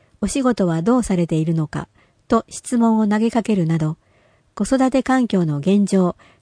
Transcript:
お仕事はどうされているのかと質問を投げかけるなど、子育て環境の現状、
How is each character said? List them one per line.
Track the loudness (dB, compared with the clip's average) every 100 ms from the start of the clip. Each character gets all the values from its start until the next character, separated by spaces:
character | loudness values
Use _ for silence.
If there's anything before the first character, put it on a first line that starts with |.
| _ -8
お | -4
仕 | -2
事 | 0 0 0
は | 0
ど | 2 0
う |
さ | 2 0
れ | 0
て | 0
い |
る | 0
の | -2 -2
か | -6 -12 _ _ _ -2
と | -2 -2
質 | -12 -6 0
問 | 2 2
を | 2
投 | 0
げ | 0
か | 0
け | -2 0
る | 0
な | 0
ど、 | -2 -6 _ _ _ _ _ -6
子 |
育 | -2 0 2
て | 0
環 | 0 0 0
境 | 0 0
の | -2
現 | 0 2 2
状、 | 2 0 -2 -14 _